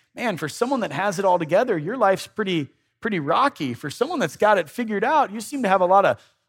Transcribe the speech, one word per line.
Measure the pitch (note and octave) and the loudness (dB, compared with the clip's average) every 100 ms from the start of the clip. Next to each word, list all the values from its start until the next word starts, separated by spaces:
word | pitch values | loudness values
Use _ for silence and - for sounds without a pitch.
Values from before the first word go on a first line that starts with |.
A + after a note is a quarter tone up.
| _ - | _ -8
"Man, | A#3 - | -6 -4
for | D3 | -8
someone | - A#3+ C4+ | -4 -2 -2
that | F#3 | -2
has | D3 G3+ F3+ | -2 -2 0
it | |
all | G3 F3+ | 2 2
together, | D#3+ F3+ B3+ F3+ | 2 2 2 -2
your | D3+ C4 | -4 0
life's | G3+ F#3+ - | 2 2 -4
pretty, | - G3 E3+ C3+ _ _ _ | -6 -2 -2 -4 _ _ _
pretty | A3+ F#3+ | -4 -2
rocky. | C#3+ G3 C#4 - C#3 | 0 2 0 -2 -6
For | A#2 D3 | -6 -8
someone | - C#4 E4+ | -4 -4 -2
that's | E3+ - | -4 2
got | G#3 G3+ | 2 4
it | D3+ | 0
figured | - A3+ G3+ | -6 -4 -2
out, | A3+ D#4 A3 | 0 2 0
you | G#3+ | -4
seem | G#3 C#4+ | -10 -4
to | G#3 | 0
have | F#3+ | 2
a | F3+ | 4
lot | G3 | 4
of, | F3+ A2 _ _ | 4 0 _ _